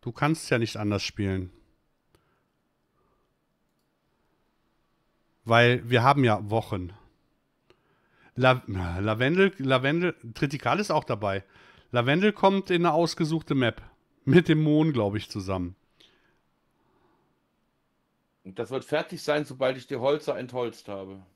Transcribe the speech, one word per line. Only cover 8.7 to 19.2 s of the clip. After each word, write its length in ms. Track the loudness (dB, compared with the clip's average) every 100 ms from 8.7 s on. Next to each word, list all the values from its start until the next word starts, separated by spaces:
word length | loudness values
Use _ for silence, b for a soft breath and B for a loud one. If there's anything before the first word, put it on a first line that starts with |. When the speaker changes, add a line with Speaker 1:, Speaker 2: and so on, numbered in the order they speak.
| -6 -4 -2
Speaker 1:
Lavendel, 540 | -2 0 2 4 2 2
Lavendel, 540 | 0 2 2 0 -2 -4 -16
Tritikal 480 | -4 -4 -2 -2 0
ist 100 | 0
auch 140 | -2 -2
dabei. 400 | -2 -2 -4 -8 b b b b
Lavendel 420 | -2 0 2 2
kommt 360 | 2 2 2 0
in 160 | 0 2
eine 80 |
ausgesuchte 600 | 2 0 -2 -4 -4 -2 0
Map. 260 | 0 -2 -20 _ _ _ 4
Mit 240 | 4 6
dem 120 | 2
Mohn, 300 | 4 2 2
glaub 240 | 0 -2 -2
ich, 140 | -8
zusammen. 480 | -10 -6 -6 -6 -12 _ _ b b b b _ _ _ _ _ _ _ _ _ _ _ _ _ _ _ _ _ _ _ _
Speaker 2:
Und 160 | -20 -12
das 120 | -8
wird 120 | -8
fertig 400 | -4 -6 -6 -10